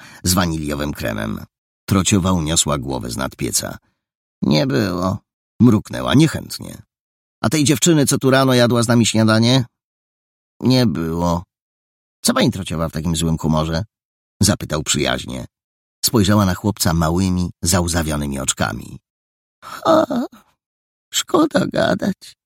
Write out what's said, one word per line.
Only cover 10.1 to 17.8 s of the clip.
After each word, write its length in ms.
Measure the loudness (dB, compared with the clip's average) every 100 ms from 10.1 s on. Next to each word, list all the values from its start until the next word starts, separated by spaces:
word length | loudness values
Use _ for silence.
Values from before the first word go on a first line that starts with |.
| _ _ _ _ _
„Nie 240 | 0 2 2
było”. 580 | 0 -4 -2 0 -2 -4 _ _ _ _ _ _ _
„Co 120 | -2
pani 180 | 0 0
Trociowa 380 | -2 -6 -4 -4
w 20 |
takim 240 | -4 -4 -2
złym 220 | -2 0
humorze?” 460 | 0 0 0 -4 -6 _ _ _ _ _
zapytał 420 | 0 0 -2 -6
przyjaźnie. 600 | -2 -2 -2 -2 -6 -12 -14 _ _ _ _ _ -2
Spojrzała 400 | 2 4 4 2
na 80 |
chłopca 400 | 0 -2 -2 0
małymi, 580 | 0 0 0 0 0 -4 -4
załzawionymi 800 | -2 0